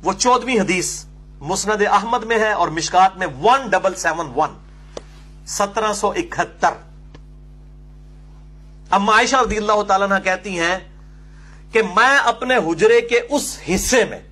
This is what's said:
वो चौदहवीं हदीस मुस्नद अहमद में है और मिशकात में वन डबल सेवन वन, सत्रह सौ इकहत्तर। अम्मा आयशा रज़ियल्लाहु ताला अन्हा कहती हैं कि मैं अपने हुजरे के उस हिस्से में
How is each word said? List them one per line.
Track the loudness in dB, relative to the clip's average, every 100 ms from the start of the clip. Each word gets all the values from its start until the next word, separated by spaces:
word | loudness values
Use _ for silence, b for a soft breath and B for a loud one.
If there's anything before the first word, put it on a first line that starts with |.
वो | -4
चौदहवीं | -2 2 2 2 -2
हदीस | 0 -2 -4 -8 -14 -20 -20 -16
मुस्नद | -8 -6 -2 0
अहमद | 2 2 0 -4
में | 0 0
है | 0
और | 0 0
मिशकात | -2 -2 4 2 2
में | -8
वन | -2 2 2 2
डबल | 0 0
सेवन | -2 -4 -4 -6
वन, | -2 -4 -4 -20 B B B B B B B -14
सत्रह | -4 -2 -2 -4
सौ | -2 -2
इकहत्तर। | -4 -6 -6 -6 0 -2 -2 -16 -20 -20 -20 -20 -20 -20 -20 -20 -20 -20 -20 -20 -20 -20 -20 -20 -20 -20 -20 -2
अम्मा | 0 4 4
आयशा | 4 2
रज़ियल्लाहु | 0 -2 0 0
ताला | 2 0 2
अन्हा | 0
कहती | 0 -4 -4 -4
हैं | -2 -2 -8 -20 b b b b b b b
कि | -2
मैं | 0 2 4 4
अपने | 2 -2 0 0
हुजरे | 0 2 4 4
के | 4 -2
उस | 0 -4 -4 -10
हिस्से | -4 -2 2 0 0
में | -4 -16